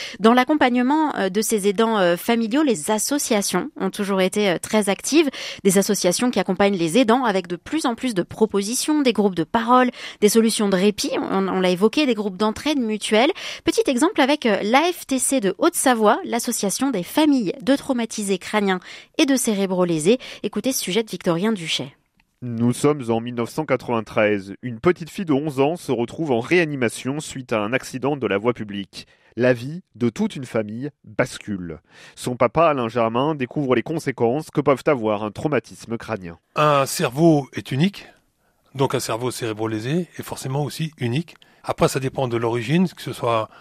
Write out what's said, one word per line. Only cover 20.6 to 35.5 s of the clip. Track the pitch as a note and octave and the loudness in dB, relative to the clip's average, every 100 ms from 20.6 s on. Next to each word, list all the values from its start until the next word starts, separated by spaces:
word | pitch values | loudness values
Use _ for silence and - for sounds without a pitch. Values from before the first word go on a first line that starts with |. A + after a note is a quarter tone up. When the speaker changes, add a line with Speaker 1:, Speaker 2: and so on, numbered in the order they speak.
| B3+ | -2
Speaker 1:
ce | - | -4
sujet | - F#3+ | -2 -4
de | A3 | -4
Victorien | F3+ F#3 E3 G#3+ | -4 -2 0 0
Duchet. | G3+ D#3 - C3 _ _ _ _ - | -2 -4 -6 -6 _ _ _ _ -14
Speaker 2:
Nous | B2 A#2 A#2+ | -8 0 0
sommes | B2+ D3 D3+ A2+ | 2 2 0 0
en | A2+ | -2
mille | A#2+ A#2+ | -2 -6
neuf | A2+ | -6
cent | - | -4
quatre-vingt-treize. | D3 B2+ - A2+ G#2+ A#2+ G#2 G#2 F#2+ - | -2 -2 0 -4 -2 2 2 2 -4 -12
Une | B2 A2+ | -10 -2
petite | F3+ F3 D#3 | 0 0 -4
fille | - E3+ | -6 0
de | |
onze | C#3 D#3 C3 | 0 0 0
ans | C#3 F3 | 0 0
se | - | -4
retrouve | A#2 A#2+ - D#3+ | -2 -2 -4 -2
en | A#2 | 0
réanimation | B2 F3 D#3 C#3 A2+ - B2+ D3 | 2 2 2 0 -2 -4 -8 -8
suite | - - B2+ | -8 -10 -4
à | A2+ | -2
un | G#2 | 0
accident | B2+ - C3 C3 D3 | -2 -6 -4 -4 -2
de | G#2+ | 0
la | G2+ | 0
voie | A#2 | 0
publique. | A#2 G#2+ G2+ F#2+ - - _ _ - | -2 -4 -8 -10 -14 -20 _ _ 0
La | B2+ | 2
vie | A#2+ C3 F3 - | 2 -2 -12 -12
de | G#2+ A#2 | -4 -2
toute | - G#3+ D#3 | 0 -4 -4
une | B2 | -6
famille | A2+ G#2 A2+ C#3 - A2+ | -6 -6 -8 -12 -14 -12
bascule. | G#2+ B2 - - F#2+ F2 D2+ _ - - - | -4 -4 -6 -10 -8 -8 -12 _ -20 -20 -10
Son | C3 B2 | -6 0
papa, | A#2+ D#3 E3 | 0 4 2
Alain | C#3 A2+ | 2 -2
Germain, | A#2+ A2+ A#2 D3 D3+ | 0 0 0 -2 -2
découvre | B2 D3+ C3 A#2 | -4 -4 0 0
les | |
conséquences | - D#3+ C#3 B2 A#2 D3 - | 0 -6 -4 -2 0 0 -4
que | D#3 | 0
peuvent | C#3+ B2+ - | 2 2 2
avoir | C3 G#2+ G#2 | 0 0 -2
un | G#2+ | -4
traumatisme | - D#3 | -4 -2